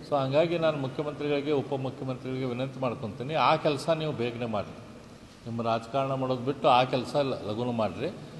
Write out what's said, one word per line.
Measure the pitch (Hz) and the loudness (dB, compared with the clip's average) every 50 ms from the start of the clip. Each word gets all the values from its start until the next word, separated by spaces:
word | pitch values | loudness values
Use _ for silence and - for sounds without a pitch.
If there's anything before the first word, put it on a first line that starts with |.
| - - | -4 0
So | 147 | 0
ಹಂಗಾಗಿ | 143 135 131 135 147 170 170 170 170 | 0 2 2 4 4 4 4 2 2
ನಾನು | 165 160 151 143 | 2 2 2 0
ಮುಖ್ಯಮಂತ್ರಿಗಳಿಗೆ, | 135 131 135 - 151 147 143 143 147 147 147 143 135 143 | -2 -4 -4 -4 -4 -4 -4 -4 -2 0 0 0 2 2
ಉಪಮುಖ್ಯಮಂತ್ರಿಗಳಿಗೆ | 151 139 127 - 143 135 131 131 127 - 139 131 127 123 - 127 131 131 135 | 0 0 0 0 -4 -4 -4 -4 -6 -6 -6 -6 -6 -6 -6 -6 -4 -2 -2
ವಿನಂತಿ | 127 120 120 131 135 131 - | -2 -2 -2 -4 -4 -4 -2
ಮಾಡ್ಕೊತೀನಿ, | 135 127 113 135 131 107 98 - 120 135 160 | -2 -2 -2 -2 -6 -8 -6 -6 -6 -2 0
ಆ | 151 123 131 160 | 4 6 6 4
ಕೆಲಸ | 156 - 165 147 135 - 165 | 4 4 2 0 0 2 0
ನೀವು | 165 160 156 156 | 0 0 0 -4
ಬೇಗನೆ | 143 110 117 123 117 117 123 | -2 -2 -2 -2 -2 -4 -4
ಮಾಡಿರಿ. | 117 110 101 95 - - - - - - - - - - - - - - - - | -2 -2 -2 -4 -4 -8 -14 -16 -18 -18 -18 -18 -20 -20 -20 -20 -20 -20 -16 -10
ನಿಮ್ಮ | 117 113 117 | -8 -6 -2
ರಾಜಕಾರಣ | 117 117 113 117 117 - - 139 135 135 135 | 0 0 0 0 -2 -2 -2 0 0 0 0
ಮಾಡೋದು | 135 131 127 131 127 | 0 0 0 0 0
ಬಿಟ್ಟು | 117 131 135 - - 156 | 0 -4 -4 2 6 8
ಆ | 127 123 131 | 8 8 8
ಕೆಲಸ | 131 143 131 117 - - | 6 2 -2 -2 0 0
ಲ-, | 147 143 135 120 - - 98 | 0 2 2 0 -2 -2 -4
ಲಘುನ | 107 107 123 123 | -2 -2 0 0
ಮಾಡಿರಿ. | 120 113 107 101 85 95 120 170 - - - - - | 0 0 0 0 0 -2 -4 -6 -6 -8 -14 -14 -14